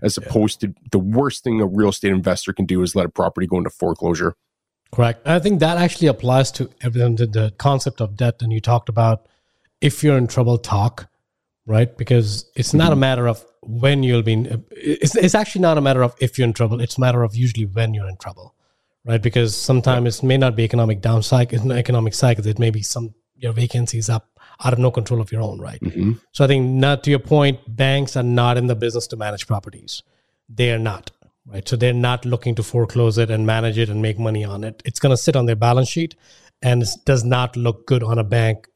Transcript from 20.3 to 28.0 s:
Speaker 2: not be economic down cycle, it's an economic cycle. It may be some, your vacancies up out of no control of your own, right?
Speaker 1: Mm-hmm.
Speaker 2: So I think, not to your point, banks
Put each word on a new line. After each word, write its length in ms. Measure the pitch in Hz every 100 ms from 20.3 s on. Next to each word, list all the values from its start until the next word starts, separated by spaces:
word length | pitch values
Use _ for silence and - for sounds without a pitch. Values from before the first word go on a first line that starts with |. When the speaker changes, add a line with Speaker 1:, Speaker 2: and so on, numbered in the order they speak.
| 135
Speaker 2:
not 180 | 131
be 80 | 110
economic 380 | 113 120 113 101
down 240 | 113 113
cycle, 320 | - 127 120 117
it's 80 |
an 80 | 107
economic 420 | 120 - 120 113
cycle. 320 | - 123 104 104
It 140 | 104
may 100 | 117
be 120 | 107
some, 300 | - 120 113 - _
your 180 | - 120
vacancies 560 | 113 120 123 117 113 110
up 300 | 113 _ _ - -
out 80 | 131
of 60 | 120
no 140 | 123
control 280 | 120 104 117
of 120 | 107
your 100 | 113
own, 180 | 107 98
right? 200 | - -
Speaker 1:
Mm-hmm. 320 | - - 98 117 _
Speaker 2:
So 140 | -
I 20 | 139
think, 180 | 139
not 380 | 127 131 135 143
to 60 | 147
your 80 | 139
point, 400 | - 151 143 127 -
banks 500 | 113 135 139